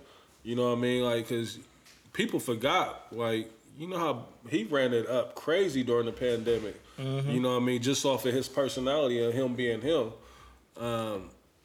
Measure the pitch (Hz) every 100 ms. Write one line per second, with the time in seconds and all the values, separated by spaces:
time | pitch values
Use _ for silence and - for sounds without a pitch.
0 | - - - - 113 120 123 120 123 123
1 | 123 117 113 117 113 - - - - -
2 | - - 226 160 123 113 131 180 - -
3 | - 110 117 113 110 - - 139 170 185
4 | 160 123 117 - 117 160 214 143 127 120
5 | 110 123 113 - - 175 196 135 120 120
6 | 117 107 127 117 113 113 104 - - -
7 | 135 135 139 123 127 123 123 123 127 135
8 | 143 127 127 127 127 - 131 131 127 151
9 | 135 120 117 120 127 120 120 113 131 160
10 | 113 - - - - - _ - 117 117
11 | 110 101 92 - _ _